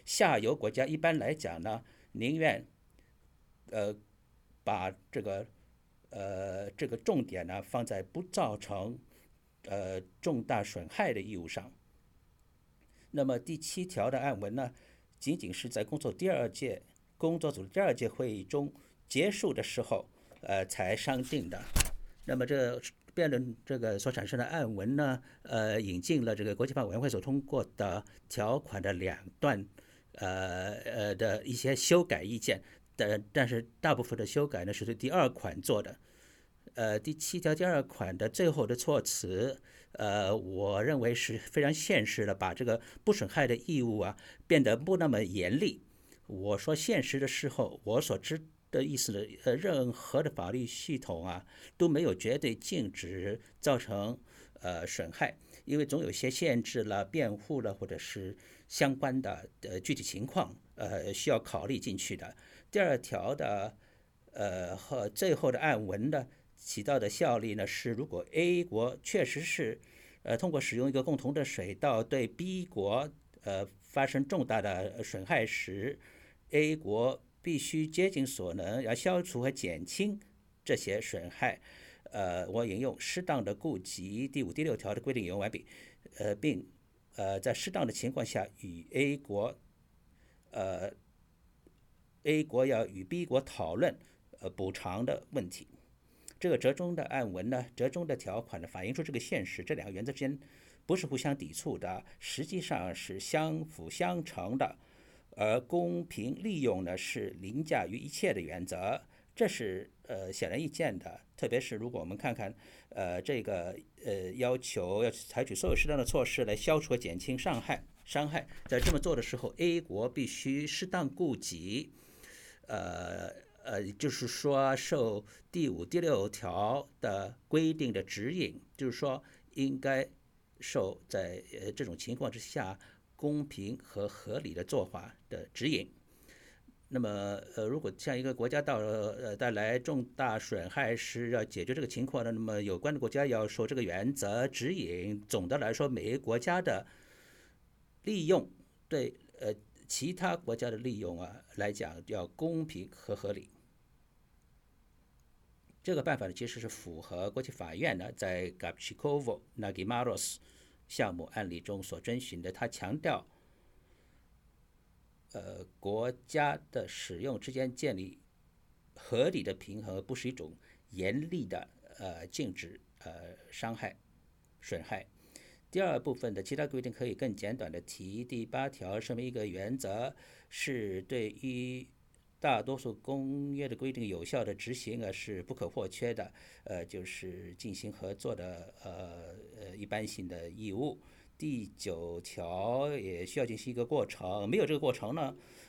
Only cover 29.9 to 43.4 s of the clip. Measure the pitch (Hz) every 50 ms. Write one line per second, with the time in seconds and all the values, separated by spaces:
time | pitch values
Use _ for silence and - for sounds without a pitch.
29.9 | - - _ - - - 104 92 92 95 95 92 87 92 92 104 107 120 - -
30.9 | 127 113 104 104 98 92 113 104 98 107 - 131 120 - - 131 135 131 - -
31.9 | 170 180 170 - 98 78 92 101 117 107 - - 104 90 - - - - - _
32.9 | - - 110 104 104 104 104 - - 151 127 117 123 113 117 - - - - 156
33.9 | 147 - 117 - 123 113 107 - - 147 147 143 - 90 90 101 104 - 104 113
34.9 | 113 101 127 131 170 185 143 127 - - - 98 - 98 - - 120 104 98 -
35.9 | - - - - - - - - - - - _ _ - - - - 123 113 110
36.9 | 107 107 - 156 151 156 - - - 175 - 156 156 160 180 180 165 143 135 -
37.9 | - - - 90 87 92 107 113 - - 185 165 139 147 113 107 120 - - 165
38.9 | 147 120 - - - - - 90 92 95 117 135 131 - - - - - - -
39.9 | - - 107 104 98 104 98 95 107 107 92 92 95 92 101 101 101 101 107 147
40.9 | 151 135 113 98 95 117 - - 110 110 - - - 156 143 143 156 156 - -
41.9 | 196 127 107 - - - 104 101 92 - 92 92 85 - 127 120 113 113 - -
42.9 | - - - 214 202 - 107 95 - 160